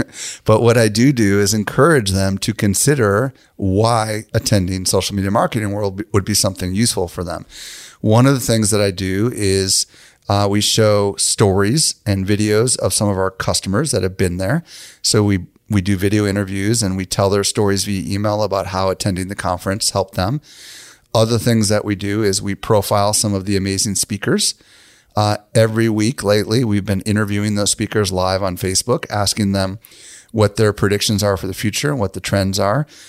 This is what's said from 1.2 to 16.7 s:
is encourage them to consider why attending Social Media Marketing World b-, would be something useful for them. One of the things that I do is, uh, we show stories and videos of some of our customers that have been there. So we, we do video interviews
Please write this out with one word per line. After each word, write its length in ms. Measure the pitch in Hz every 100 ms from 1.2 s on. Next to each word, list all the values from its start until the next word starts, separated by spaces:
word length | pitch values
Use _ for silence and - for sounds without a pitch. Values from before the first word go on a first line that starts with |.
| 104 101
is 140 | 101
encourage 560 | 107 101 - - 151 101
them 260 | 95 95 95
to 140 | -
consider 800 | 107 104 98 - 143 104 101 131 - _ _
why 680 | 98 95 110 120 110 107 113
attending 500 | 113 - 104 90 92
Social 320 | 92 98 - 101
Media 140 | 98
Marketing 420 | 107 175 117 104
World 240 | 101 104 95
b-, 80 | -
would 140 | 104 92
be 80 |
something 400 | 101 104 92 92
useful 340 | 92 117 - 90
for 160 | -
them. 220 | 87 85 - - - - - -
One 240 | 110 110 131
of 80 |
the 60 | 139
things 300 | 117 113 104
that 120 | 107
I 80 | 101
do 400 | 90 95 95 113
is, 540 | - 101 95 95 - - - - _ -
uh, 180 | 101 101
we 100 | 104
show 540 | 101 - 107 104 101 98
stories 800 | - - 104 95 101 147 - -
and 220 | - 98 95
videos 500 | 101 107 104 123 -
of 140 | 110
some 160 | - 104
of 80 | 95
our 140 | 95
customers 600 | - - 92 - 98 151
that 100 | 120
have 160 | 95 92
been 180 | 95 87
there. 260 | 95 151 - - - -
So 220 | - 110
we, 240 | 104 98 87 _ _
we 100 | 104
do 160 | 92 98
video 300 | 98 107 104
interviews 560 | 98 98 98 101